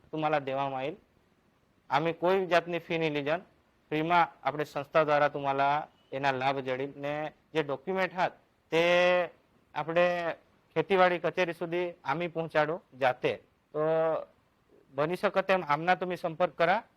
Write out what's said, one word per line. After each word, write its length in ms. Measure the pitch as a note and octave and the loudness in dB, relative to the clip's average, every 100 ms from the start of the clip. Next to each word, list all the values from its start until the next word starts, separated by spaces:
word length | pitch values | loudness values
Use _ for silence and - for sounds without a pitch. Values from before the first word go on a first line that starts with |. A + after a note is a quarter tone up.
| _ | _
તમારા 280 | D#3 D3+ D3+ | -4 -2 -2
દેવામાં 420 | C3+ C3+ C#3 C3+ | -2 -4 -4 -4
આવેલ. 140 | C#3 G3 _ _ _ _ _ _ _ _ - | -6 -8 _ _ _ _ _ _ _ _ -2
આમે 220 | C3+ E3 | 0 0
કોઈ 340 | D#3+ E3+ G3 F3+ | 0 2 2 4
જાતની 320 | E3+ E3+ E3+ | 2 2 -6
ફી 180 | E3+ E3 | -4 -2
નહીં 160 | D#3+ | -2
લીધન, 280 | D3 C#3+ E3+ - _ _ _ - | -2 -2 -4 -6 _ _ _ -6
ફ્રીમાં 340 | D3+ D#3+ F3 D#3+ - | -2 2 2 2 -2
આપણે 220 | C3+ D3 C#3+ | -6 -4 -6
સંસ્થા 380 | D3+ C#3 E3 | -8 -2 2
દ્વારા 260 | D3+ D3 D3 | 4 4 2
તમારા 480 | C#3+ C#3 C3+ C#3 D3 - _ - | 0 -2 0 2 0 -4 _ -10
એના 200 | C3+ C#3 | -4 -2
લાભ 260 | C3 C3+ C#3 | 0 0 -2
જડી 320 | C3 B2+ C#3 C#3 | -4 -4 -6 -8
ને 180 | C#3+ D3+ D3+ - _ | -8 -6 -8 -12 _
જે 80 | D#3 | -4
ડોક્યુમેન્ટ 500 | C#3+ C3+ - F#3+ F#3 | -2 -4 -4 -2 -2
હાથ 220 | F3 E3 - _ _ - | -2 -4 -4 _ _ -4
તે 100 | D#3+ E3+ F3 F3+ F3+ E3+ - _ _ _ C#3+ | 0 4 4 4 2 0 -8 _ _ _ -10
આપણે 300 | D3+ E3 F3 F3 E3+ - _ _ _ D#3+ | -2 2 2 0 -4 -8 _ _ _ -4
ખેતીવાડી 440 | D3+ F#3 F3+ F3 | 2 4 4 4
કચેરી 340 | E3+ E3+ F3 | -2 0 -2
સુધી 340 | E3 F3 F3 F3 F3 | -2 -4 -4 -4 -6
આમે 220 | C3+ D3+ F3 | -6 -4 -4
પહોંચાડો 480 | D#3+ D#3+ D#3 D3+ F3 _ B2+ | -6 -2 0 0 -2 _ -2
જાતે. 340 | C3 B2+ C#3+ G2+ _ _ _ | 0 0 -2 -4 _ _ _
તો 80 | D3+ D#3 D#3+ E3 D#3 - _ _ _ _ _ _ | -4 0 0 0 -2 -6 _ _ _ _ _ _
બની 220 | C3+ D3+ F3 | -4 -2 0
શકે 260 | G3+ F#3+ | -2 0
તેમ 180 | F#3+ F#3 | 0 0
આમના 320 | D3+ D3 E3+ F3+ | 0 -2 0 0
તમે 200 | F#3 F3 | 0 -4
સંપર્ક 360 | F3 D#3+ F3+ - | -6 -2 -2 2
કરા. 260 | E3+ G#3 - | 2 2 -2